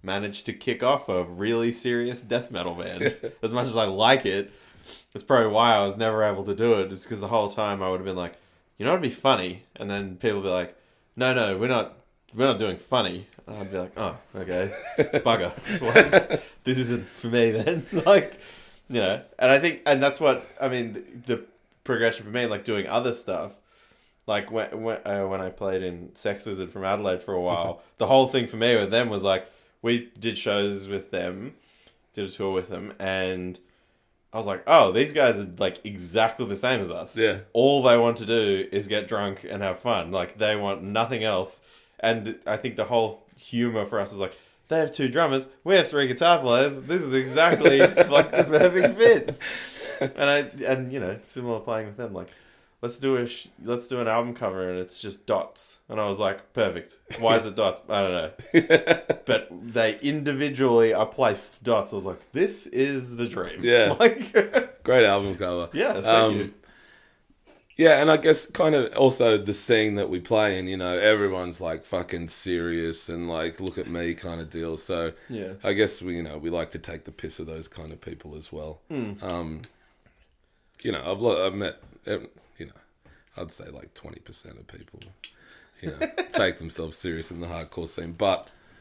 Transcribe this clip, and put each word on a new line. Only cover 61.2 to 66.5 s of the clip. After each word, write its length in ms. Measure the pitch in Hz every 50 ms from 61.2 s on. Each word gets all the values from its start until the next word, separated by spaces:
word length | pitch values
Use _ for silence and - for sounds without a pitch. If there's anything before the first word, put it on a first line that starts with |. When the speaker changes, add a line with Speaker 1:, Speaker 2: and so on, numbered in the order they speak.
| 131 117 101 - - - - - -
Speaker 1:
dots. 280 | - 117 107 98 - -
I 40 |
was 80 | 101 92
like, 160 | 98 90 - - _ _
"This 360 | 135 180 208 202 - - -
is 480 | - 123 135 139 143 135 123 123 120
the 100 | 117 120
dream." 320 | 113 - 98 90 87 82 82 92
Speaker 2:
Yeah. 340 | 117 120 120 110 101 95
Speaker 1:
<laughs> 20 | -
Like, 340 | 220 226 226 - 226 - - 226 220 220 - 269 233 - - _ -
Speaker 2:
Great 200 | - 123 127 113
album 300 | 101 98 101 101 101 95
cover. 320 | 85 98 90 87 87 85 82 -
Speaker 1:
Yeah, 220 | 147 220 277 214
thank 120 | 98 95
Speaker 2:
Um, 300 | 110 113 113 113 110 104
Speaker 1:
you. 180 | 101 101 -